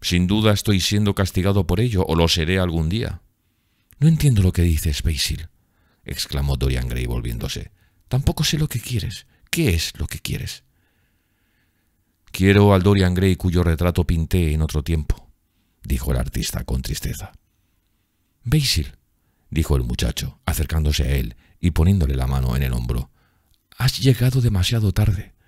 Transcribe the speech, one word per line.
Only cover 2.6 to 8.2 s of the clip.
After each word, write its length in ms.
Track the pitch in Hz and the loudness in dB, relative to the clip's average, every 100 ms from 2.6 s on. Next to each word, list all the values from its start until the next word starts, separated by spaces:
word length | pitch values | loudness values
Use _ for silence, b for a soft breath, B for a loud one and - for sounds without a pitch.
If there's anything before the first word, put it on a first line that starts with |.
| 90 82 78 | 0 0 -2
día. 340 | 107 117 90 _ _ _ _ _ _ _ - | -2 -4 -8 _ _ _ _ _ _ _ 0
"No 100 | 151 | 2
entiendo 340 | 160 147 107 | 4 4 4
lo 100 | 92 | 2
que 100 | 87 | 4
dices, 400 | 87 78 80 71 | 2 2 -2 -2
Basil", 460 | - 73 - 80 82 _ _ _ _ _ | -2 -2 -4 -6 -10 _ _ _ _ _
exclamó 520 | - - - 71 71 65 | -14 -10 -6 -2 0 0
Dorian 320 | 65 62 62 | 0 0 -2
Gray 180 | 62 62 | -4 -4
volviéndose. 680 | 60 58 58 - - - _ _ _ - | -4 -4 -6 -6 -8 -12 _ _ _ -4
"Tampoco 360 | 127 | 0